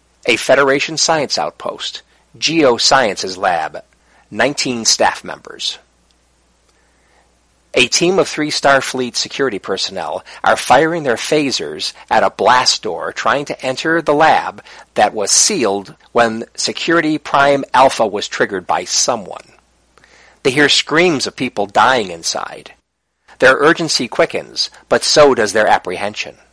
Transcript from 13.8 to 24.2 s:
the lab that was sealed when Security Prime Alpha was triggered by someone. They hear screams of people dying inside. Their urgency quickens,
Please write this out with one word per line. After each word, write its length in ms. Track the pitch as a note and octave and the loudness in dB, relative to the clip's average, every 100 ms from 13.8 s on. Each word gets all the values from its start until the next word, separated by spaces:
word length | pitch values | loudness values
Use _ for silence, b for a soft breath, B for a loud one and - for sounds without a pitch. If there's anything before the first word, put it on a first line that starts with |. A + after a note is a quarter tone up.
| E3 E3 | -2 0
the 120 | D#3 | 2
lab 500 | D3 D#3 G2+ F2+ G2+ B B B - | 4 4 4 0 -10 B B B 0
that 180 | G#2 | 0
was 160 | G#2+ G2 | 0 0
sealed 640 | - - G3 G#2+ G2+ F#2 - _ | 2 2 2 0 -2 -6 -20 _
when 340 | A#2+ A#2 A2+ A#2 - | 0 2 0 -10 -8
Security 640 | - A2 - E3+ D#3 D3+ | -8 -4 0 0 0 -4
Prime 440 | - D3 C#3 C#3 - | 0 2 4 2 2
Alpha 360 | B2+ C3+ - A2 | 4 4 4 -2
was 200 | G2+ - | -2 -6
triggered 380 | - A2+ F#2+ F2 | -4 -4 -4 -2
by 200 | D#2+ F#2 | -4 -2
someone. 680 | - - A#2 F2 - - _ _ _ _ _ b b b b | -2 -2 -2 -6 -16 -20 _ _ _ _ _ b b b b
They 80 | C#3 | -2
hear 180 | C3+ C#3+ | 2 4
screams 600 | - - D#3 F3+ C3+ G#2+ | 2 0 2 2 2 -4
of 80 | - | -6
people 320 | B2+ - G2 | -8 -6 -2
dying 420 | G#2+ A#2 C3 F#2+ | 2 4 2 -2
inside. 640 | E2+ E2 - - - - _ _ _ _ _ b b | -8 -6 -6 -8 -14 -20 _ _ _ _ _ b b
Their 160 | C3 | 4
urgency 540 | C3 D3 E3+ D#3+ - B2 | 4 2 2 0 -2 -2
quickens, 640 | - | -2